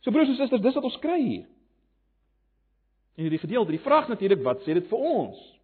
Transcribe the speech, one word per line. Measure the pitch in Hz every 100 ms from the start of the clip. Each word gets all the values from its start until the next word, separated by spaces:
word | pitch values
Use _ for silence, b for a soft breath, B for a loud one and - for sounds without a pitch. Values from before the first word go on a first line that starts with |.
So | -
broers | 254 285
en | 262
susters, | 269 247
dis | 214
wat | 277
ons | 254 -
kry | 302 349
hier. | 247 95 - _ _ _ _ _ _ _ _ _ _ _ _ _ _ _ _ -
In | 160
hierdie | 160
gedeelte. | 165 240 190
Die | 160
vraag | 262 302 302
natuurlik, | 220 196 196
wat | - 123
sê | -
dit | 165 180
vir | 226
ons? | 294 277 - - - _